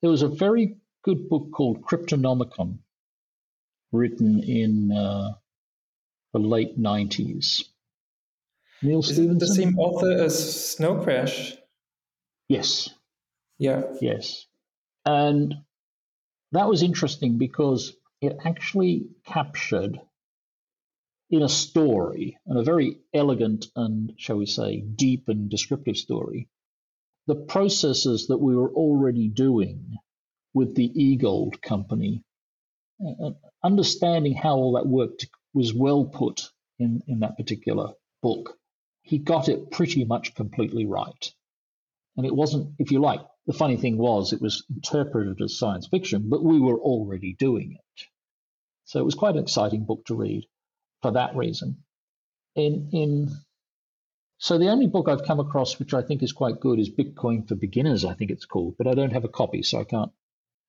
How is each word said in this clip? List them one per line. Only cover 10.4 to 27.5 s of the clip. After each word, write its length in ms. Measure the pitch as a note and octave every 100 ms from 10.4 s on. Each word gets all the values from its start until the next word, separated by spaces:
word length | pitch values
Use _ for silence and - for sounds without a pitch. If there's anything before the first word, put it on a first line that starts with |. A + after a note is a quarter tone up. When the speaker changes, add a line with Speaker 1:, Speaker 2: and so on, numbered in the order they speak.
| D3+ - -
Speaker 2:
Snow 320 | - D#3+ -
Crash? 520 | - B2+ C3+ - - - _ _ _ _ _ _ _ _ -
Speaker 1:
Yes. 400 | C3 - - - - _ _ _ _ _ -
Speaker 2:
Yeah. 240 | C3+ C3+ C3+ C3+
Speaker 1:
Yes. 460 | A#2+ G#2+ - - - _ _ _ _ _
And 520 | D3 D3 D3 D3 D3 D3 - _ _ _ _ _ _ _ _
that 160 | F3 G#3
was 140 | F3
interesting 540 | F3 - C#3+ - B2+ A#2
because 580 | C3 - C#3+ B2+ - - _ _
it 160 | C#3+ D3 E3+
actually 640 | E3+ - G3 F#3 E3+ - - -
captured 760 | D#3+ C#3+ - - G2 G2+ C3+ - _ _ _ _ _ _ _ _ _ _ _ _
in 100 | D#3+
a 60 | C#3
story, 880 | - - E3 D3+ G#2 E2+ - - - F#3
and 120 | B2+
a 60 |
very 320 | B2+ E3+ C3+ - _
elegant 520 | D3+ C#3+ A2+ A2 G#2+ - A#2+
and, 360 | A2+ G#2+ G#2+ -
shall 200 | - G#2
we 100 | G2+
say, 340 | - G#2+ G#2+
deep 480 | G#2 G#2+ C3+ B2+ -
and 200 | G#2+ G2+
descriptive 480 | G#2 - D3 B2+ -
story, 520 | - A#2 - B2+ - _ _ _ _ _ _ _ -
the 80 | D3
processes 880 | D3